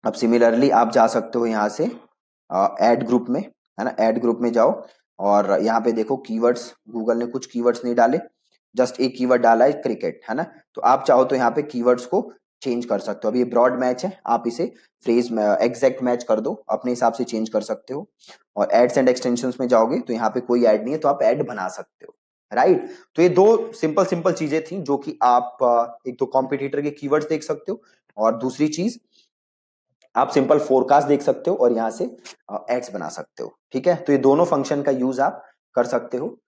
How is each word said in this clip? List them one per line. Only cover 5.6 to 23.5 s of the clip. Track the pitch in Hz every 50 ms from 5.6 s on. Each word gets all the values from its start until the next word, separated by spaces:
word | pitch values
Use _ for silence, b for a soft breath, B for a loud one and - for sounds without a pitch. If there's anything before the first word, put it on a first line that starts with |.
यहाँ | 98 110 113 117
पे | 110 120
देखो | 113 113 107 - 139
कीवर्ड्स, | 127 - - 110 110 117 120 123 120 - - - _ _ 110
Google | 113 117 110 117 117
ने | 117 120
कुछ | 120 120 127 -
कीवर्ड्स | - - 120 117 120 117 117 -
नहीं | 123 120
डाले, | 123 117 117 139 180 - - _ _ _ _ _ _ _ _ _
just | 117 127 123 - -
एक | 127 127 123
कीवर्ड | - 127 123 127 120
डाला | 120 117 117 113 123
है | 143
क्रिकेट, | 143 - - 127 110 - - 85 - - - -
है | 113
ना, | 143 170 - b b b _ _
तो | -
आप | - 120 131 135 -
चाहो | - 131 123 131
तो | 131 139
यहाँ | 127 123 117
पे | 117 151
कीवर्ड्स | 147 147 - 120 117 123 123 123 -
को | - - 190 - - - _ _ _ _ _
चेंज | - 139 120 120 120
कर | - 110 98
सकते | - 110 101 - - 110
हो। |
अब | 107
ये | 123 123
ब्रॉड | 120 117 117 120 127 127 120
मैच | 127 127 123 123 -
है, | 196 - _ _
आप | - 117 113 -
इसे | 117 117 - - - b b b b b _ _
फ्रेज | 127 117 120 120 120
में | 113 110 107
एग्जैक्ट | 104 101 - 110 123 123 - 139 131 117 -
मैच | 123 123 123 120 -
कर | - 110 110
दो, | 110 143 202 - - -
अपने | 110 107 - 123
हिसाब | 123 120 123 117
से | 113 - 123
चेंज | - - 110 110 110
कर | - 107
सकते | 104 - 110 - _ - 131
हो। | 147 208 _ _ B B B B B B _ _
और | 104 101 - -
ads | 113 123 123 - 143
and | 127 127
extensions | 123 123 - 127 120 120 123 127 123 -
में | 131 123
जाओगे | 123 110 113 117 143 127
तो | 120 -
यहाँ | 120 117 117 110
पे | - 127
कोई | 123 - 120 123 120
ऐड | 110 107 107
नहीं | 107 123 147
है, | 160
तो | - 139
आप | 139 -
ऐड | - 110 123 147 139
बना | 120 123 98 92 92
सकते | - - 95 _ _ _ -
हो, | - _ _ _ _ _ _ _ _
राइट? | 107 117 131 185 175 - B B B B B B _
तो | 156
ये | 170 180
दो | 147 180 196 214